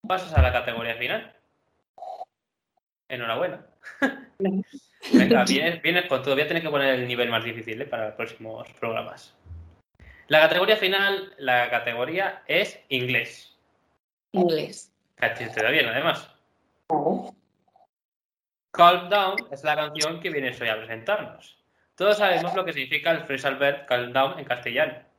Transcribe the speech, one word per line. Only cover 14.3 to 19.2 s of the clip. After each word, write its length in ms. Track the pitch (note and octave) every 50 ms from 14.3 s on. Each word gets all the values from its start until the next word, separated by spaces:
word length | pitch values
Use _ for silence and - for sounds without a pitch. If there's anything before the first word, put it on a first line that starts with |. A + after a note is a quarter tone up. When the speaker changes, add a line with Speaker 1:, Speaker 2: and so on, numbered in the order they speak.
Speaker 2:
Inglés. 600 | - F#3+ F3+ F3 D#3+ D3+ D3 D3+ - - - _ _ _ _ _ _
Speaker 1:
Que 100 | _ B2
a 80 | A#2 -
ti 100 | - A#2 A2+
te 100 | - A2+
da 80 | G#2+ A#2+
bien, 160 | D3 D#3 C3 A#2
además. 420 | A2+ C3 D#3+ E3 - - - - _ _ _ _ _ _ _ _ _ _ _ _
Speaker 2:
Claro. 460 | D#3+ D3 C#3+ E3 A3+ - - - - _ _ _ _ _ _ _ _ _ _ _ _ _ _ _ _ _ _ _ _ _ _ _ _ _ _ _
Speaker 1:
Calm 380 | - - E3+ F3 F3+ F3+ F3+ F3+
Down 260 | G3+ G#3